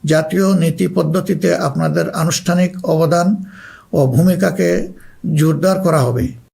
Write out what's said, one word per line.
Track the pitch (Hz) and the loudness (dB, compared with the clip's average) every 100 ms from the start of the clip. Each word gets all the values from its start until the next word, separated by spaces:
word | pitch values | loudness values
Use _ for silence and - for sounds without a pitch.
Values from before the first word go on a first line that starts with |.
জাতীয় | 151 156 - 175 - | 2 0 0 0 2
নীতি | 92 165 156 87 | 2 0 0 -2
পদ্ধতিতে | 92 78 180 - 90 - 170 | 0 0 -2 -2 -2 0 0
আপনাদের | 147 107 80 78 160 | -2 -2 -2 0 -2
আনুষ্ঠানিক | - 170 - - 175 180 - | -2 -2 -2 -2 0 0 -2
অবদান | - 160 160 170 180 208 - - - - - | -2 0 2 2 2 -2 -6 -16 -20 -20 -4
ও | - 135 | 0 2
ভূমিকাকে | 123 180 180 180 - 87 87 - - - - 175 | 4 2 2 0 0 0 0 -2 -10 -20 -10 -2
জোরদার | 156 156 151 180 190 | 2 2 2 2 2
করা | 185 156 | 2 2
হবে। | 123 120 127 - - | 2 0 -4 -6 -20